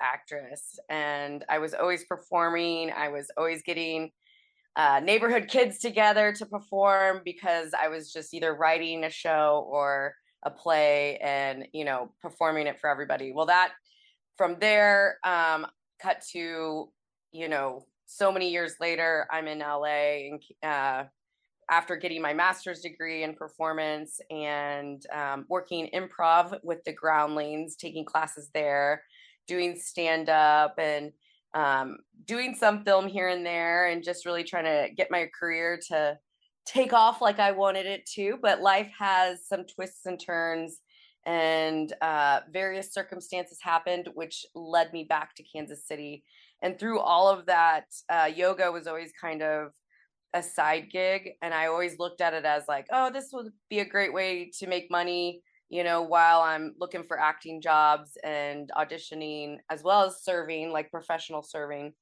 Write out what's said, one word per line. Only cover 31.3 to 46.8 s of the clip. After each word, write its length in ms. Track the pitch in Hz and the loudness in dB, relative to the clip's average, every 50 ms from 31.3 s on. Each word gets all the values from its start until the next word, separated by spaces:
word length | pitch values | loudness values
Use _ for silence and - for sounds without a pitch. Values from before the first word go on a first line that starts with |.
| _ _ _ _ - | _ _ _ _ -4
um, 440 | 156 151 139 135 135 135 131 - - _ _ _ _ 156 | 0 2 2 2 2 0 -4 -8 -14 _ _ _ _ -10
doing 280 | - 226 240 247 254 247 | -8 -6 -6 -4 -6 -4
some 300 | - 240 214 208 208 208 | 2 4 4 4 2 2
film 220 | 202 196 190 190 | 4 4 4 4
here 220 | 196 185 202 185 185 | 2 -4 -2 -2 0
and 180 | 180 180 175 | -2 -2 -4
there, 400 | 170 170 170 170 170 170 175 180 | -4 -2 -2 0 2 2 2 2
and 160 | 175 170 170 | 2 0 -2
just 240 | 170 170 175 175 - | -4 -6 -8 -6 -6
really 180 | 175 175 170 170 | -6 -4 -4 -4
trying 200 | 170 - 175 160 | -4 -4 -2 0
to 280 | 160 156 147 143 - - | 2 2 2 0 -2 -2
get 160 | - 175 - | -2 -2 0
my 200 | 180 175 165 165 - - | 0 -2 -2 -4 -6 -6
career 400 | 175 170 165 165 165 170 175 170 170 - | -6 -4 -2 -2 -2 -2 -2 -4 -6 -4
to 300 | 170 156 151 147 147 147 _ _ _ _ _ _ _ _ _ | -2 0 0 0 -2 -4 _ _ _ _ _ _ _ _ _
take 260 | - - 262 254 - | -2 0 2 2 6
off 300 | - 233 226 233 233 - | 6 6 6 6 4 4
like 160 | 247 214 208 208 | 2 2 4 4
I 140 | 202 202 | 2 2
wanted 340 | 196 190 196 196 190 190 190 | 4 4 2 2 2 0 -4
it 180 | 190 196 185 - - - | -4 -6 -8 -8 -12 -8
to. 200 | 214 196 196 233 254 | -4 -4 -4 -4 0
But 180 | 247 208 185 - | 2 2 2 4
life 300 | 170 196 196 196 214 208 - - | 4 4 4 4 2 -2 -8 -4
has 480 | 214 196 190 185 185 185 180 180 - - | -2 2 4 4 4 2 0 -6 -8 -6
some 160 | 202 185 180 | -6 -6 -6
twists 400 | 180 - - 185 185 - - - | -12 -10 -10 -10 -10 -10 -12 -10
and 160 | 185 180 175 | -10 -10 -8
turns, 600 | - - 170 165 165 165 165 165 160 160 160 - _ _ _ _ _ _ _ _ _ | -8 -6 -4 -2 -2 -2 -2 -4 -6 -8 -12 -18 _ _ _ _ _ _ _ _ _
and, 680 | 165 170 165 160 160 160 160 160 160 160 156 156 151 - - | -2 0 2 2 2 2 2 2 0 0 -2 -4 -4 -4 -4
uh, 380 | 160 160 156 151 147 143 139 143 - 151 | -2 0 2 2 4 4 4 2 0 -4
various 420 | 156 185 190 190 190 190 190 - | -4 -4 -2 -2 -4 -6 -8 -6
circumstances 680 | - 196 190 - 190 180 175 - - 180 180 - 170 - | -6 -8 -8 -8 -10 -14 -12 -8 -6 -6 -6 -8 -12 -10
happened, 480 | - 180 165 170 170 180 180 180 175 170 | -2 0 0 2 2 0 -4 -4 -4 -8
which 320 | 151 151 165 160 - - - - _ | -10 -10 -10 -10 -10 -14 -14 -14 _
led 380 | 165 170 160 165 170 165 165 | -16 -10 0 2 2 2 2
me 120 | 165 165 160 | -2 -10 -4
back 300 | 156 160 151 151 - _ | -2 -2 -2 -2 -6 _
to 80 | - 156 | -20 -20
Kansas 420 | _ _ 156 151 143 151 147 - | _ _ -12 -10 -10 -12 -16 -12
City. 380 | - 156 147 147 147 147 147 _ _ _ _ _ _ _ _ | -12 -10 -10 -10 -12 -14 -16 _ _ _ _ _ _ _ _
And 180 | - 180 185 | -6 -6 -6
through 220 | - | -4